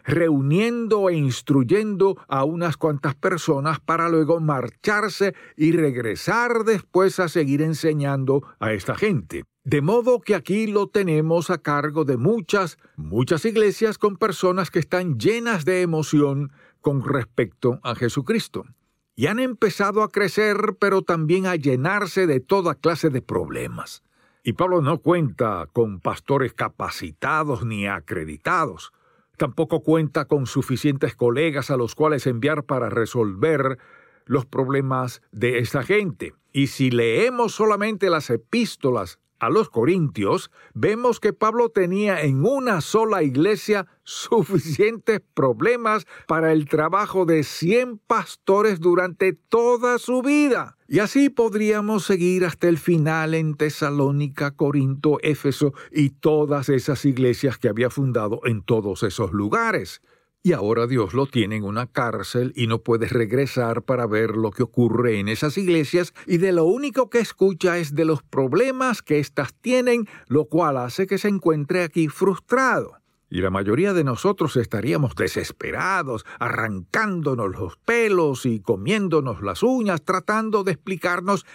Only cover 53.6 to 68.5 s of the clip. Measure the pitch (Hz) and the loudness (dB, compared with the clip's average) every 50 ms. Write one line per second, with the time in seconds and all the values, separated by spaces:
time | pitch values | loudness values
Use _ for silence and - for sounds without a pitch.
53.6 | 151 151 147 - 156 147 143 143 135 139 143 143 147 135 139 - 143 143 139 - | -2 -2 0 -2 -2 0 2 2 2 2 2 0 -2 -2 -4 -4 -4 -4 0 0
54.6 | 156 143 143 143 135 135 135 143 151 151 156 - - 156 139 - - 139 127 - | 0 2 2 2 2 0 -2 0 2 2 2 2 2 -2 -2 0 -2 -2 0 2
55.6 | 151 139 - - - - - 156 143 135 - _ - 156 156 151 151 139 147 143 | 0 0 0 -4 -20 -6 0 0 0 0 0 _ 0 2 2 2 2 0 0 -2
56.6 | 127 147 139 127 - 156 131 - - 143 127 127 127 123 113 - 143 131 117 - | 0 0 0 0 0 -2 -4 0 0 0 2 2 2 2 2 2 0 -2 -2 0
57.6 | - 110 104 113 127 123 - 143 135 127 117 113 107 101 113 - - 123 110 101 | -2 -2 0 0 0 0 0 -2 -2 0 0 0 -2 -2 -4 -4 -2 -4 -4 -4
58.6 | - - 120 110 98 101 92 - 117 95 - - 107 87 90 101 104 107 - 233 | -2 0 0 0 0 -2 -4 -2 -4 -4 -2 -4 -4 -2 -2 -2 -2 0 0 0
59.6 | 233 220 190 131 92 - - - _ _ _ _ _ _ _ _ - 180 156 101 | 0 0 -2 -4 -6 -8 -14 -20 _ _ _ _ _ _ _ _ 0 0 2 2
60.6 | 101 107 113 113 120 120 135 120 101 85 113 131 139 139 - 117 98 101 110 107 | 0 0 0 0 0 0 0 0 -2 0 0 -2 -2 0 0 -2 0 0 -2 -6
61.6 | 101 98 107 117 127 - - 139 120 117 117 101 95 - - 123 123 127 - 117 | -6 -4 -6 -6 -8 -6 -4 -4 -4 -4 -4 -6 -8 -4 -2 -2 -2 -2 -2 -4
62.6 | 117 110 113 113 - 120 117 110 110 - - 117 113 98 120 139 139 123 - 131 | -2 -2 -2 -2 0 0 0 0 0 0 0 -2 0 0 0 0 0 0 -2 -2
63.6 | 117 113 113 117 - - 127 123 117 104 107 107 113 104 101 113 110 104 - - | -2 -2 -2 -4 -2 -2 -2 -2 0 0 0 0 0 0 0 -2 -2 -2 0 -2
64.6 | 120 - - 127 120 110 104 117 120 120 107 101 101 107 110 - 156 151 143 196 | -4 -2 2 2 2 2 2 2 2 2 0 0 -2 -4 -4 -2 -4 -4 -2 -2
65.6 | 196 180 170 160 143 - 170 175 175 - _ - - - 175 165 190 190 180 165 | 0 2 2 2 0 0 0 -2 -2 -2 _ -18 -4 -2 0 2 2 2 2 2
66.6 | 160 175 220 262 294 269 208 262 247 - - 240 202 - - - 190 196 180 - | 4 2 2 0 -2 -2 0 0 -2 2 0 -2 -2 -2 0 2 2 2 2 2
67.6 | 190 175 170 175 165 143 147 160 160 160 156 - _ _ - 139 131 123 | 0 0 0 0 -4 -4 -2 0 0 0 0 -2 _ _ -2 0 0 2